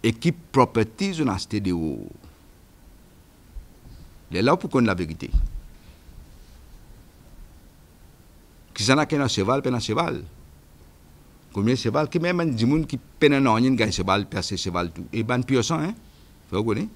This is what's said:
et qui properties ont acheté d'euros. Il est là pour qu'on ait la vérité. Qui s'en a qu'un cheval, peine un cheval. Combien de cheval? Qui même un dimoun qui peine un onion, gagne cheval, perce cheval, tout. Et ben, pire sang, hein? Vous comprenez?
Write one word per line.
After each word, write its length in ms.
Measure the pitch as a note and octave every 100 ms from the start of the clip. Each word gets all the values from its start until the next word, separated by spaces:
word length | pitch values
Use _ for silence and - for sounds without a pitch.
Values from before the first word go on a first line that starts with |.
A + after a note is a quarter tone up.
et 100 | A2+
qui 180 | A2 E3+
properties 880 | E3 - C3+ B2 A#2 A2 - G3 E3
ont 40 | C#3+
acheté 320 | F2+ - G#2
d'euros. 480 | G2 F2 D#2+ A#1+ G1+ - - - - - - - - - - - - - - - - - - - - - -
Il 80 | F2+
est 60 |
là 120 | A#2 D3+
pour 140 | E3
qu'on 140 | C3+
ait 20 | A#2
la 80 |
vérité. 380 | F2+ E2 D#2+ - - - - - - - - - - - - - - - - - - - - - - - - - - - - - - - - - - - -
Qui 80 |
s'en 140 | - C#3
a 80 | D3
qu'un 200 | D3+ C3+
cheval, 360 | - F#2+ C3+
peine 100 | B2+
un 60 | B2
cheval. 440 | - G#2+ E3+ B2 - - - - - - - - - - - - -
Combien 200 | G2+ G#2+
de 60 | B2+
cheval? 280 | A#2 C3 D3+
Qui 100 | F3
même 220 | E3+ F3
un 60 | E3
dimoun 420 | A#2 A#2 D3+ D#3
qui 100 | C3+
peine 360 | - - D3
un 120 | C#3 C3+
onion, 280 | A2 C3
gagne 180 | B2 G#2+
cheval, 340 | G2 F#2 G2 G2+
perce 300 | G2+ - F#2+
cheval, 340 | F#2+ F2 F2
tout. 160 | D#2+ F2+
Et 100 | A2
ben, 220 | A2+ B2
pire 220 | A#2+ C3 A2
sang, 160 | D#3+
hein? 120 | D#3 A#3 - - - - -
Vous 80 | F#2
comprenez? 280 | A2+ G#2 G#3+